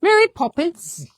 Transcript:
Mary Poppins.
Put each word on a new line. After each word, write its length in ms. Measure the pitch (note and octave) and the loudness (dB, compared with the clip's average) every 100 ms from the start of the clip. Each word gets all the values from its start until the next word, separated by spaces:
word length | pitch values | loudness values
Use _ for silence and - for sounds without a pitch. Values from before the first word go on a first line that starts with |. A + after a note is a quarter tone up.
Mary 260 | F#4 G#4+ A4 | 4 4 4
Poppins. 760 | - B3 - E4 E4+ - - D3+ | 0 -6 -2 -4 -4 -14 -16 -16